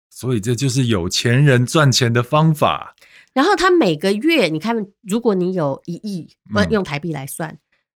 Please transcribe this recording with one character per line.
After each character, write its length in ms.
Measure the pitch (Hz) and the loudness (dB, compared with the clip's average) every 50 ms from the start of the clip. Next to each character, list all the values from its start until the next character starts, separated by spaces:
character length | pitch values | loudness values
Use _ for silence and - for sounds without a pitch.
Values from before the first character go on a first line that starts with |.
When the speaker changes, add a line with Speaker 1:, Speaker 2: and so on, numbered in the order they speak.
| _ _ | _ _
Speaker 1:
所 260 | - - 113 123 127 | -18 -10 -6 -4 -4
以 60 | 110 | -2
这 140 | 95 120 123 | -2 -2 -2
就 120 | 110 139 | -2 -2
是 200 | 135 113 135 127 | -2 0 0 0
有 240 | 117 110 92 85 92 | 0 0 0 -2 -2
钱 340 | - - - 120 117 135 147 | -4 -2 0 2 2 4 4
人 220 | 147 127 123 123 | 4 4 4 2
赚 260 | - - 165 151 135 | 2 2 4 4 4
钱 180 | 117 - 127 117 | 4 2 0 2
的 120 | 117 123 | 2 0
方 320 | 120 - 151 151 160 160 156 | 0 0 0 2 2 2 2
法。 420 | 147 131 98 76 - - - - _ - _ _ - _ _ _ | 2 0 0 0 -2 -6 -14 -18 _ -20 _ _ -20 _ _ _
Speaker 2:
然 100 | 262 277 | 0 2
后 100 | 392 403 | 2 2
他 160 | 320 339 381 | 2 2 2
每 240 | 359 339 262 185 156 | 4 4 4 2 0
个 200 | 147 185 190 208 | 0 0 -2 -2
月， 340 | 208 247 320 339 294 196 156 | 0 0 2 2 2 2 0
你 100 | 156 156 | 0 -4
看， 280 | 156 220 233 226 202 - _ _ | -4 -4 -4 -4 -6 -8 _ _
如 180 | _ 196 190 240 | _ -4 -4 -2
果 140 | 233 233 202 | 0 0 0
你 180 | 185 175 180 | 0 -2 -2
有 300 | 185 180 165 185 185 - _ | -2 -2 -2 -4 -4 -6 _
一 80 | - | -12
亿， 420 | 170 - - 214 196 170 - - _ _ _ - 202 | -14 -12 -10 -10 -10 -10 -12 -14 _ _ _ -4 -2
Speaker 1:
嗯。 120 | 202 196 170 | -2 0 0
Speaker 2:
用 120 | 220 202 | 0 -2
台 160 | 185 - 143 147 | -2 -4 -6 -8
币 140 | 147 170 | -6 -8
来 140 | 156 143 135 | -8 -8 -10
算， 320 | 135 - - 165 156 151 - _ _ _ _ _ _ _ | -12 -10 -10 -10 -12 -12 -18 _ _ _ _ _ _ _